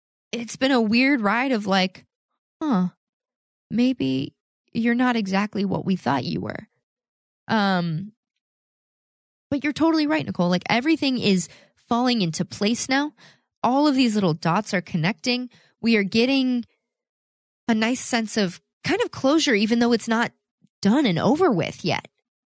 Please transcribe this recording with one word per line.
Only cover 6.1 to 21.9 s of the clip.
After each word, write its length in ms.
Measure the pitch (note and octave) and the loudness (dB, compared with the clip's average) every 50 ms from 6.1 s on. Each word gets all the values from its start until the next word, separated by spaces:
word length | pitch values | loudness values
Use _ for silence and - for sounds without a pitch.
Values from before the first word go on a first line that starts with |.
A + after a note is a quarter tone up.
| C#3 C3+ - | -2 -2 -2
you 160 | F3 - F2+ | -4 -6 -6
were." 300 | - - - - A3 - _ _ _ _ _ _ _ _ _ _ _ _ _ _ _ - | -6 -8 -10 -12 -16 -20 _ _ _ _ _ _ _ _ _ _ _ _ _ _ _ -4
Um, 640 | A3+ A3 G3+ G3 F#3+ F3 F3 E3+ D#3+ D#3 G3 G#3+ - _ _ _ _ _ _ _ _ _ _ _ _ _ _ _ _ _ _ _ _ _ _ _ _ _ _ _ | -2 0 0 0 0 0 -2 -2 -4 -6 -8 -10 -14 _ _ _ _ _ _ _ _ _ _ _ _ _ _ _ _ _ _ _ _ _ _ _ _ _ _ _
but 160 | C#4+ C#4 A#3+ | -4 -2 -2
you're 80 | D4+ C#4 | -4 -2
totally 340 | - D4 E4 D#4+ D#4+ D4+ C#4+ | 2 2 2 2 2 0 0
right, 180 | D#4 D#4 - | 0 -2 -2
Nicole. 220 | G3+ F#3 - F3 F3 | -4 -2 -2 0 0
Like, 140 | F3+ F3+ - - | 0 0 0 -2
everything 480 | - A#3 B3 D#4+ E4 - D4+ C4+ C4 A#3+ | -2 0 2 0 0 0 0 -2 -2 0
is 300 | - G#3 F#3+ F3+ E3 - - - - _ _ _ _ _ | 0 0 0 0 -2 -6 -12 -20 -20 _ _ _ _ _
falling 320 | A#3+ A#3 B3 B3+ B3 A#3 | -2 0 0 0 0 0
into 240 | F#3 E3 D#3 - F3 | -2 -2 -4 -6 -8
place 420 | - - - G#3 G#3 A#3+ - - - | -8 -6 -4 -2 -2 0 -2 -2 -2
now. 240 | C4 C#4 D4 D4+ - _ - - _ _ _ _ _ _ - | 0 0 -2 -2 -6 _ -20 -20 _ _ _ _ _ _ -2
All 220 | A#3 B3+ C#4 D4+ D4+ | 0 2 2 2 2
of 60 | C4+ | 2
these 200 | C4 C4+ A#3 G#3 | 2 2 2 2
little 180 | G#3+ G3 F3 D#3 | 2 0 0 0
dots 400 | E3 - E3+ E3 G#3 A3 - - | 0 0 0 0 0 -2 -2 -4
are 80 | F3+ | -4
connecting. 680 | F3+ - - F3 D3+ F3+ A#3 - - B3+ A#3+ B3 B3+ A#3+ - _ _ _ _ _ | -4 -4 -4 -2 -2 -2 -2 -2 -4 -4 -4 -4 -6 -8 -14 _ _ _ _ _
We 140 | - A3+ A3+ G#3+ | 0 2 2 2
are 60 | G3+ | 2
getting 600 | F#3 - A3+ A#3 B3+ C#4 C4+ C4 B3+ B3 A#3+ A3+ - _ _ _ _ _ _ _ _ _ _ _ _ _ _ _ _ _ _ _ - | 2 2 2 2 2 2 2 2 0 0 -2 -4 -8 _ _ _ _ _ _ _ _ _ _ _ _ _ _ _ _ _ _ _ 0
a 80 | A3+ | 0
nice 240 | A3 A3 A3+ C4 - | 2 2 0 -2 -2
sense 380 | - - - A#3 A3+ G#3 - A#3 | -4 -2 -2 -2 -2 -2 -2 -2
of 220 | G3+ F3+ F3+ - - _ _ _ - | -2 -2 -4 -8 -16 _ _ _ -4
kind 180 | - D#4+ G#4 | -2 -2 0
of 100 | A#4 - | -2 -4
closure, 420 | - - - C4 D4+ E4 C#4+ D4 A#3 | -4 -2 0 2 2 2 2 2 2
even 260 | G3 A3 G3+ A#3+ A#3 | 2 2 2 2 2
though 120 | A#3+ A#3+ | 2 2
it's 160 | A#3+ A3 - A3+ | 2 0 0 -2
not 240 | A3+ A3+ A#3 G3+ - _ _ _ _ _ _ _ _ _ | -2 -2 -2 -4 -6 _ _ _ _ _ _ _ _ _
done 240 | - G3 A3 D4 D4+ | 2 2 4 4 4
and 140 | G#3+ F3 - | 2 2 2
over 320 | - F#3+ C4+ D#4 F#4+ E4 | 2 2 2 4 4 2
with 320 | A3+ E3 - - - - - | 2 2 0 -2 -6 -6 -4
yet. 220 | E3 | -4